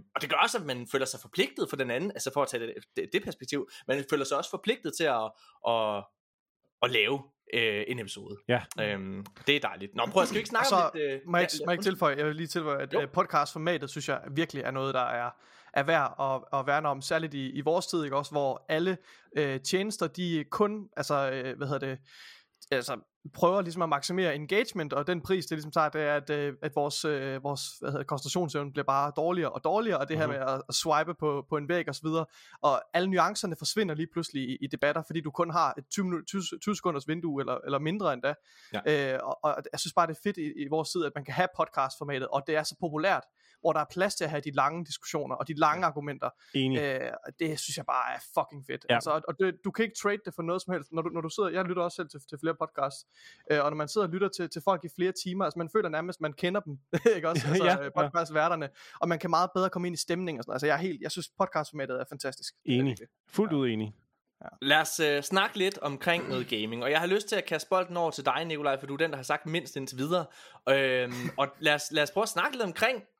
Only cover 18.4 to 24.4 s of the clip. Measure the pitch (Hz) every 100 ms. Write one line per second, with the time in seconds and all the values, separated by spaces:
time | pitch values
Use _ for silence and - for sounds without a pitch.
18.4 | 139 120 - 160 180 185 - - _ 143
19.4 | 147 135 135 185 202 208 165 156 180 165
20.4 | 139 - 208 214 202 - 143 143 135 131
21.4 | 131 - 139 139 135 131 - - - -
22.4 | _ _ - 135 120 120 - _ 151 -
23.4 | 175 196 175 170 165 143 - 185 180 143